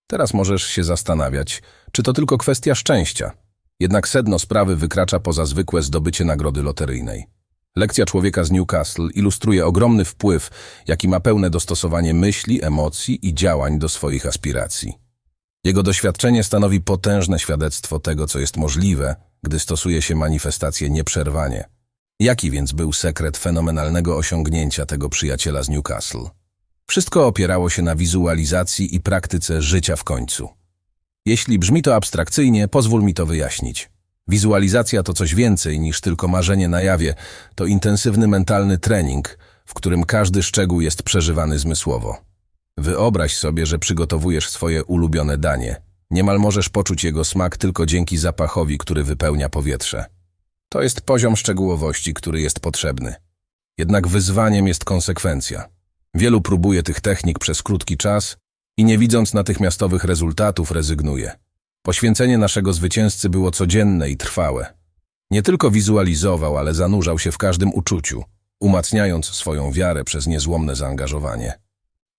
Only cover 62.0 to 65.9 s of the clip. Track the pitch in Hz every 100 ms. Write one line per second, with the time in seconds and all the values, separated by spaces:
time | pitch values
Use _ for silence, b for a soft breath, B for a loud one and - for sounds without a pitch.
62 | 117 110 127 120 104 - 98 85 87 -
63 | 107 - 98 90 92 85 90 104 104 92
64 | 71 69 - - 80 64 - - _ _
65 | _ _ _ 101 101 180 135 107 101